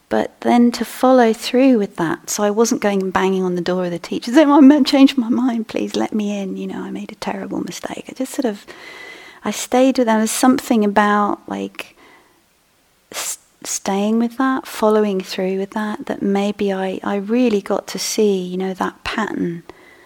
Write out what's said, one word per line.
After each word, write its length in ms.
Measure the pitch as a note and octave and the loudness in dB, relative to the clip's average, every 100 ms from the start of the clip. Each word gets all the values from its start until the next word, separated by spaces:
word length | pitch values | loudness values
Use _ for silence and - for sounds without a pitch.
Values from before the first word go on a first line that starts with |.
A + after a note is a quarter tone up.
| - | -4
But 300 | A2 - - | -2 -2 -4
then 300 | A3+ A#3+ A#3+ | 0 4 4
to 120 | A#3 | 0
follow 480 | A3+ - B3+ C4 A3+ | -6 0 4 4 4
through 460 | A3 - B3 C4+ A#3 | 0 -2 2 4 4
with 180 | G3 - | 2 -2
that, 320 | E3 - - | -4 -4 -6
so 140 | - | -2
I 80 | G#3 | 0
wasn't 320 | G#3 A3+ - | 2 0 0
going 200 | G#3 G3 | 0 0
and 100 | F#3+ | 0
banging 300 | F#3+ F#3+ F#3+ | 0 0 0
on 120 | F#3 | 0
the 80 | F3+ | -2
door 240 | F3 F#3 F3+ | -2 -2 -2
of 40 | |
the 80 | E3+ | -6
teachers, 380 | - G3+ - C4 | -8 -8 2 4
"Oh, 160 | C#4+ | 6
I've 320 | D4+ C4+ D4 | 8 8 8
changed 320 | C4+ C#4 C4+ - | 4 6 6 4
my 140 | A3+ | -2
mind, 380 | A#3 B3+ A#3 G#3+ | 0 0 -2 -4
please 280 | - G#3 G#3 | -6 -4 -4
let 160 | A3 | -2
me 260 | G#3+ G#3 G3+ | -4 -4 -4
in, 200 | F#3+ F#3+ | -6 -8
you 80 | F#3+ | -8
know, 160 | F#3+ | -10
I 80 | F#3+ | -10
made 200 | G3 G#3 | -10 -12
a 40 | |
terrible 480 | - - G3 G3 G3 | -12 -8 -8 -8 -8
mistake." 400 | F#3+ - - - - | -8 -8 -10 -12 -12
I 40 | |
just 220 | A3+ C4 | -10 -8
sort 100 | - | -4
of, 220 | B3+ G3+ - - - - - - - - | -4 -6 -12 -20 -20 -20 -20 -20 -20 -12
I 100 | G#3 | -8
stayed 440 | - - B3 C4 B3+ | -8 -2 2 4 4
with 100 | A3+ | 2
them. 120 | A3 | 2
There's 120 | A3 | 0
something 540 | - B3+ C4 - A#3 | 2 2 2 2 2
about, 640 | G#3 G#3 G#3 G#3 G3+ - - | 2 2 4 2 0 -4 -8
like, 480 | G3 G3 - - _ - - _ _ _ _ _ _ _ _ - | -10 -10 -12 -18 _ -20 -20 _ _ _ _ _ _ _ _ -14
s-, 280 | - - - _ _ | -10 -8 -10 _ _
staying 540 | - - - G3 G#3 A3+ | -10 -8 -2 0 2 2
with 180 | A#3 A#3 | 0 0
that, 300 | C4+ C4 - | -2 -2 -6
following 560 | - G#3+ G#3+ G#3+ F#3+ | -2 2 4 2 -2
through 340 | F#3 - F#3 F#3+ | -4 -4 -2 -2
with 140 | G3 | -4
that, 340 | A3 G#3+ G#3+ | -6 -6 -6
that 160 | - - | -8 -4
maybe 540 | G3+ G3 G3+ - G3+ | -2 0 -2 -2 -2
I, 260 | F#3+ F#3+ F#3+ | -2 -4 -4
I 140 | G3+ G3+ | -4 -4
really 460 | G3 A#3+ B3 G3+ | -2 2 2 0
got 240 | - G3+ - | -2 -4 -4
to 100 | F#3+ | -8
see, 440 | - - G#3+ F#3+ | -4 0 2 0
you 160 | F3+ F3+ | -2 -4
know, 160 | F#3+ | -4
that 280 | F#3 F#3+ - | -4 -6 -8
pattern, 580 | - - G#3 - F3 E3+ - - - - | -8 -6 -4 -4 -6 -6 -12 -20 -20 -20